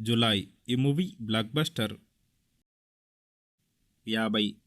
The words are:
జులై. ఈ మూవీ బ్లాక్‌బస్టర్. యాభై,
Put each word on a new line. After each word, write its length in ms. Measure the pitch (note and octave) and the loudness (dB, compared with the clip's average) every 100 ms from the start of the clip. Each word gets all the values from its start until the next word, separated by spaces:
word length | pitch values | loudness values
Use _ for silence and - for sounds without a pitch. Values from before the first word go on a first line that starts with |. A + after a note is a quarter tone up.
జులై. 460 | A2 A#2 A2+ G2 - _ - | 0 2 4 2 -2 _ -4
ఈ 60 | |
మూవీ 420 | B2+ C#3 D3 F3+ - | 0 2 2 -2 -6
బ్లాక్‌బస్టర్. 760 | G#2+ A2 A2 C#3+ D#3 - G#2+ - _ _ _ _ _ _ _ _ _ _ _ _ _ _ _ _ _ _ _ _ A2 | -2 -2 0 -2 -2 -2 -4 -6 _ _ _ _ _ _ _ _ _ _ _ _ _ _ _ _ _ _ _ _ -4
యాభై, 480 | A2 A2 G#2+ G#2 - | -2 0 0 0 -4